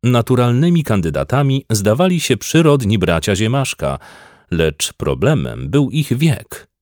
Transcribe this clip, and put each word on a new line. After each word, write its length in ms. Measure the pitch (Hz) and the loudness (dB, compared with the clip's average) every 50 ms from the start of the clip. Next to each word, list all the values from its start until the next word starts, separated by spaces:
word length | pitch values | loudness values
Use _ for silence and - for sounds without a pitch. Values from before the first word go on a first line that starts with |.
| - | 0
Naturalnymi 800 | 120 123 120 113 - 131 120 123 123 120 123 156 175 175 170 147 | 2 0 0 2 2 2 2 2 2 2 2 2 2 2 2 0
kandydatami 800 | - 113 101 85 82 73 71 71 - - 131 143 135 135 135 - _ | 0 0 0 0 -2 -2 -2 -4 -2 0 0 0 0 0 -2 -2 _
zdawali 500 | 117 104 98 104 107 127 175 190 180 170 | -4 0 2 0 2 2 2 2 2 0
się 160 | - - 127 | 0 -2 -2
przyrodni 640 | 107 - - - 156 165 156 143 147 123 98 110 110 | -2 -2 -2 0 2 4 4 4 4 2 0 0 0
bracia 380 | 87 - 85 82 - - 101 | 2 0 0 0 0 -2 -2
Ziemaszka, 640 | 92 110 110 120 139 135 - - _ - 69 67 65 - - - - - - - _ _ _ | 0 0 0 0 -2 -2 -4 -6 _ -4 -4 -4 -6 -10 -16 -20 -20 -20 -20 -20 _ _ _
lecz 420 | - 82 82 78 73 _ - - - | -2 0 0 0 0 _ -8 -8 -6
problemem 800 | _ - 78 69 64 76 117 156 131 71 62 57 60 64 69 | _ -4 -4 -2 0 0 0 0 0 -2 -4 -8 -8 -10 -2
był 200 | 92 143 147 127 | 0 0 0 0
ich 280 | 95 151 151 - 123 123 | -2 -4 -2 -2 -2 0
wiek. 540 | 151 165 135 - - _ - - - _ _ _ | 0 0 0 -2 -6 _ -20 -20 -20 _ _ _